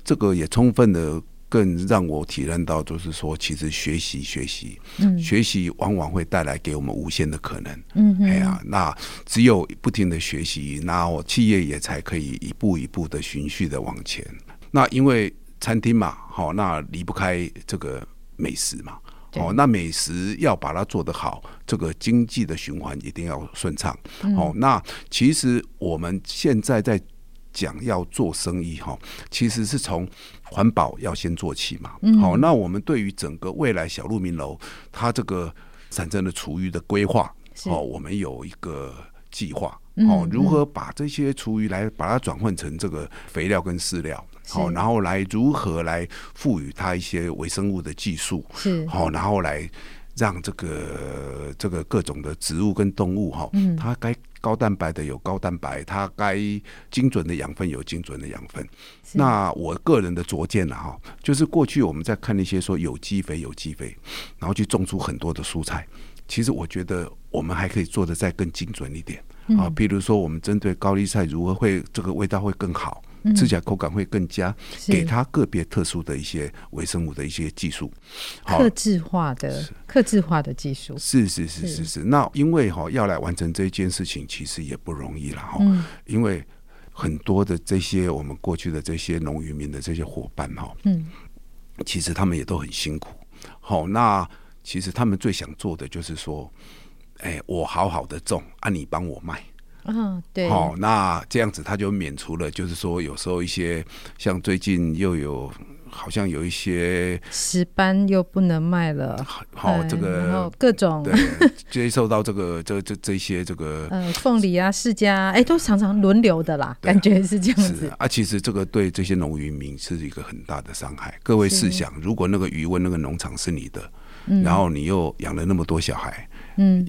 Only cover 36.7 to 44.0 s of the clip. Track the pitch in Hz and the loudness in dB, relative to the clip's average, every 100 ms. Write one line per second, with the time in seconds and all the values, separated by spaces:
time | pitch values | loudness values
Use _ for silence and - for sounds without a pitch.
36.7 | 85 - 101 101 110 87 - - - - | -4 -2 0 2 2 0 -4 -20 -10 -4
37.7 | 85 69 76 73 101 85 62 71 - 90 | -2 -4 -6 -6 -6 -6 -8 -12 -12 -10
38.7 | 73 67 64 71 - - - 92 78 82 | -8 -10 -12 -18 -20 -16 -8 -6 -4 -6
39.7 | - - - 220 196 170 117 196 147 143 | -8 -6 4 6 6 4 4 4 6 2
40.7 | - - - 147 143 139 135 - 110 107 | -2 -10 -6 -4 -2 -2 -2 -2 0 0
41.7 | 95 107 - 82 123 - - 107 87 85 | 0 -4 -2 0 0 0 -2 -2 -2 -4
42.7 | 78 98 80 73 - - - 85 98 92 | -6 -6 -6 -8 -12 -10 -4 0 2 0
43.7 | 87 - 87 | -4 -4 -4